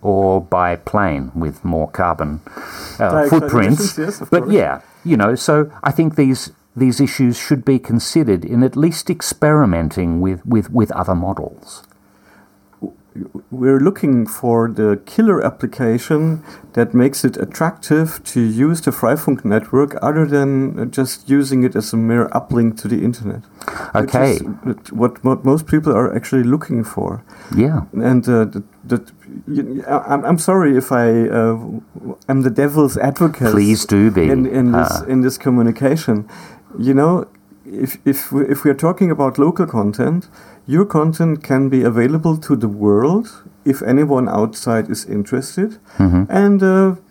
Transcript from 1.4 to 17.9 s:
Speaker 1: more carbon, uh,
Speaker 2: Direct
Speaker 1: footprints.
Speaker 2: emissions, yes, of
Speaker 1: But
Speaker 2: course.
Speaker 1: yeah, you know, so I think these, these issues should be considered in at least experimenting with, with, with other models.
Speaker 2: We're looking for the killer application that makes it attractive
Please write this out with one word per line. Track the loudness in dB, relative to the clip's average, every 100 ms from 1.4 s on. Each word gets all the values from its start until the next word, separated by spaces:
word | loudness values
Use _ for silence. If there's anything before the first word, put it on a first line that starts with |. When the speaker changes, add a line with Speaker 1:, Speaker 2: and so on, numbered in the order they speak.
| -6 -6
Speaker 1:
more | -4 -4 -4
carbon, | -2 -2 -2 -6 -8 -12 -18 -16 -16 -16 -4
uh, | 0
Speaker 2:
Direct | 2 2
Speaker 1:
footprints. | 2 2 0 2 0
Speaker 2:
emissions, | -2 -4
yes, | -8 -8
of | -2
Speaker 1:
But | -2
Speaker 2:
course. | 2
Speaker 1:
yeah, | 0 0 -4 -12 _
you | -2 2
know, | 2
so | 0 2 0 0 -4
I | -4
think | 0 0 2
these, | 2 0 -6 _ _ 0
these | 0 2
issues | 0 2 0 0
should | -2 0
be | 2 0
considered | 0 -2 0 0 2 0
in | 0 2
at | 2 2
least | 0 0 -6
experimenting | -6 -6 -2 2 4 4 2 -2 -2 -2 0
with, | -2 -4 0
with, | 0 2
with | 0 0
other | -2 -2
models. | -2 -2 -6 -10 -14 -20 -20 _ _ _ _ _ _ _ _ _ _ -14 -14 _ -16 -14 -14 -14
Speaker 2:
We're | -2 2 4
looking | 2 0 0 0 0
for | -4 0 2 0
the | 0 0 0 -2
killer | 0 2 2
application | -2 -4 -8 -2 0 0 0 0 0 -2 -8 -20 -6
that | -2 2
makes | 2 2 2
it | -2 -2
attractive | -8 -2 -4 -4 0